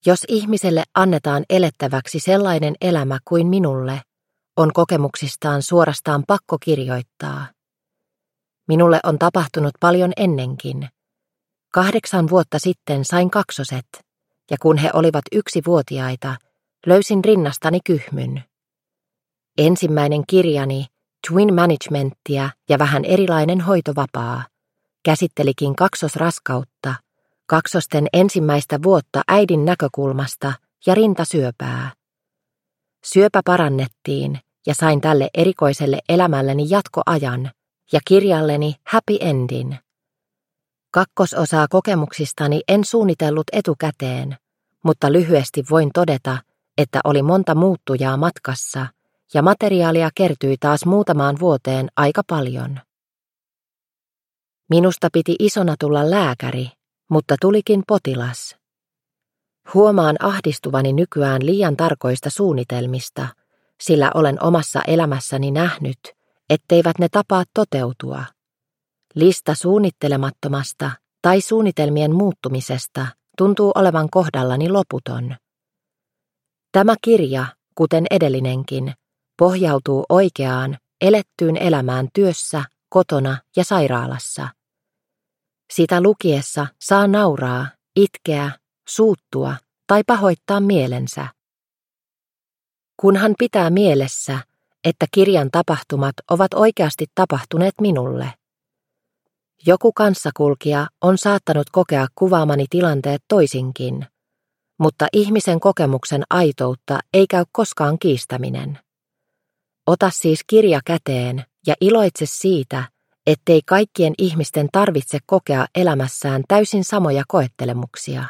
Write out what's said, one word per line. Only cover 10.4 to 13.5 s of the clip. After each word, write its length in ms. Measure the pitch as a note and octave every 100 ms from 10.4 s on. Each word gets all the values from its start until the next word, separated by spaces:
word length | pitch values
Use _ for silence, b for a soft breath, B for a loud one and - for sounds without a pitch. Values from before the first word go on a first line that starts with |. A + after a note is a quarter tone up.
| B2+ C3 C#3 C3+ C#3 _ _ _ _ _ _ _ _
Kahdeksan 560 | F#3 F#3 A3 - F#3+ D#3+
vuotta 300 | F3+ D#3+ D3+
sitten 460 | F#3 F3+ - C#3+ C3+
sain 240 | F3 F3+
kaksoset, 580 | G#3 G3